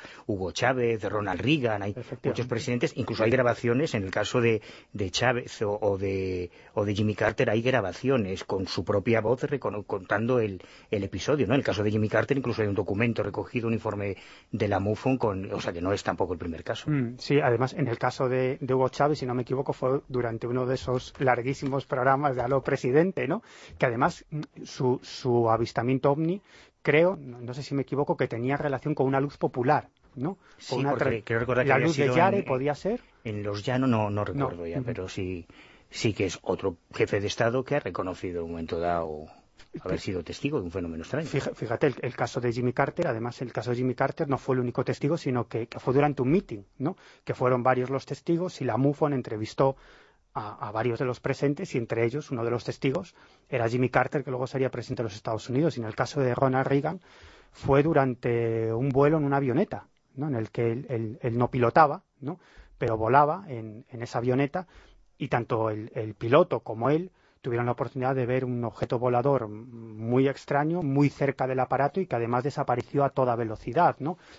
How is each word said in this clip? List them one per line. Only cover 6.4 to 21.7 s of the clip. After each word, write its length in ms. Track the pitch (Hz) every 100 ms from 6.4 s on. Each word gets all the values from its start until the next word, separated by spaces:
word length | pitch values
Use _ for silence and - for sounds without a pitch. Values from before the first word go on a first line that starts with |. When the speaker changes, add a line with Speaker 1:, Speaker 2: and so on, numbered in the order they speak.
| 87 - -
Speaker 1:
o 100 | -
de 100 | 104
Jimmy 200 | 101 107
Carter, 340 | 104 107 104 120
hay 140 | 107
grabaciones 840 | 120 127 95 - 127 135 95 95
con 220 | - 98 92
su 180 | -
propia 380 | 92 101 95 113
voz 220 | 104 127
recono-, 400 | 143 143 107 101
contando 560 | 98 101 90 104 117 127
el, 200 | 107 92 - - -
el 140 | 104
episodio, 420 | 98 95 - 147 101
¿no? 80 |
En 60 | 135
el 40 |
caso 180 | - 98
de 80 | 107
Jimmy 200 | 107 107
Carter 260 | 110 110 135
incluso 240 | 120 110
hay 80 | 104
un 60 |
documento 480 | 101 98 98 120 110
recogido, 460 | 104 107 95 123 113
un 40 |
informe 460 | 113 110 101 101 95 - - -
de 160 | 110 104
la 120 | 98
mufon 360 | 98 107 131 131
con, 340 | 113 95 101
o 60 | 101
sea 100 | -
que 80 | 87
no 140 | 87
es 80 | 101
tampoco 300 | - 90 92
el 40 | 87
primer 240 | 85 80
caso. 260 | - 113 -
Speaker 2:
Mm, 260 | 147 117 127
sí, 220 | - 143
además, 320 | 143 117 131
en 160 | - 120
el 80 | 117
caso 300 | 127 - 131
de, 300 | 127 131 147
de 140 | 127
Hugo 160 | 131 127
Chávez, 300 | - 147 147
si 40 |
no 80 | 127
me 80 | 123
equivoco, 320 | 120 131 139
fue 300 | 135 127 139 -
durante 380 | 127 120 113 120
uno 200 | 127 123
de 80 |
esos 400 | 131 - 127 - -
larguísimos 680 | 131 120 120 139 143